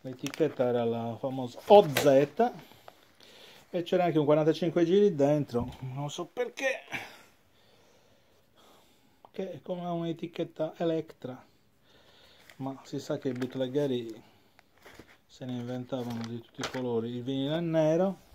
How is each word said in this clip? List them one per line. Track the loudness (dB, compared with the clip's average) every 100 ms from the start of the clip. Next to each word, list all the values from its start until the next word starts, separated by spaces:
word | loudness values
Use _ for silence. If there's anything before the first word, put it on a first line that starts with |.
L'etichetta | -14 -8 -10 -2 -2 2 0
era | 2
la | 0 -2 -6 -6
famosa | -6 -6 -8 -10 8
O | 8 8
Z | 4 6 6 4 0 -2 -2 -20 -20 -20 -20 _ _ -20 -20 -20 -20 -8
e | -6
c'era | 0 2
anche | 4 4
un |
quarantacinque | 4 4 4 2 0 2 4
giri | 6 4
dentro, | 4 4 4 0 -4 -4 -10
non | -10 -8 -8
so | -8
perché, | -12 -8 -8 -4 -4 -4 -8 -14 -14 -20 -20 _ _ _ _ _ _ _ _ _ _ _ _ _ -20 -20 _ _ _ _ -16
che | -12 -10
è | -12
come | -10 -8 -4
un'etichetta | -4 -4 -6 -8 -6 -8 -4 -8 -2
Electra, | -2 -2 -4 -14 -14 -14 -20 _ _ _ _ _ _ -20 -20 -20 -20 -10
ma | -10 -10
si | -10 -10
sa | -6 -4
che | -4
i |
bootleggeri | -4 -6 -4 -2 0 0 -2 -4 -14 -20 _ _ _ _ _ -20 -20 -20 -20 _
se | -14
ne | -8
inventavano | -6 -6 -8 -6 -6 -6 -8 -8
di | -10
tutti | -12 -10
i | -8
colori. | -6 -2 -2 -2 -6
Il |
vinile | -4 -4 -2 -2
è |
nero | 0 2 2 2 0 -2 -16